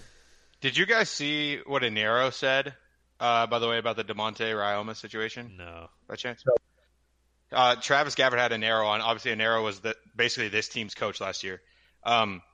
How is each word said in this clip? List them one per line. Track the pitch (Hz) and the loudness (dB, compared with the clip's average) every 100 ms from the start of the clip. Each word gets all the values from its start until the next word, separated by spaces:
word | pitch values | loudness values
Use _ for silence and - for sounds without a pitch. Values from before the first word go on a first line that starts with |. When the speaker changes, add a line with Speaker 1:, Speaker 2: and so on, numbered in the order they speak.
| - - _ _ _ _ | -20 -20 _ _ _ _
Speaker 1:
Did | 135 127 | 0 2
you | 190 | 4
guys | 226 196 | 4 2
see | - 147 147 147 143 - | -2 -2 -2 -2 -4 -2
what | 139 | 0
Anero | 123 107 107 120 131 | 0 2 2 2 2
said, | - 135 135 139 131 _ _ _ - | 0 2 2 0 -8 _ _ _ -2
uh, | 120 117 117 | 2 4 4
by | 117 | 2
the | 117 | 0
way, | 117 | 0
about | 113 107 | 0 -2
the | |
Demonte | 104 104 107 107 | -4 -4 -4 -2
Ryoma | 113 107 101 101 110 110 | -2 0 0 -2 -4 -10
situation? | 107 110 110 123 120 92 | -10 -8 -8 -8 -16 -16
Speaker 2:
No. | 87 85 82 _ - | -16 -16 -18 _ -14
Speaker 1:
By | - | -10
chance? | 123 117 - | -10 -4 0
Speaker 3:
No. | 120 - _ _ _ _ _ _ _ _ | 0 -2 _ _ _ _ _ _ _ _
Speaker 1:
Uh, | 123 127 123 | 4 4 4
Travis | 113 143 147 - | 2 2 2 2
Gabbard | 131 120 | 2 4
had | 120 | 2
Anero | 113 110 113 107 | 0 2 2 2
on. | 107 | 0
Obviously, | 113 110 127 | 0 -2 -2
Anero | 107 113 113 | 0 2 2
was | 110 98 | 0 -4
the, | 110 110 _ 107 | -6 -8 _ 0
basically | 120 131 110 | 0 0 -2
this | 107 - | -2 -2
team's | 123 104 - | -6 -8 -6
coach | 107 - | -6 -4
last | 98 92 | -8 -8
year. | 95 92 _ _ _ _ | -10 -12 _ _ _ _
Um, | - 117 107 90 - | 0 2 2 -4 -16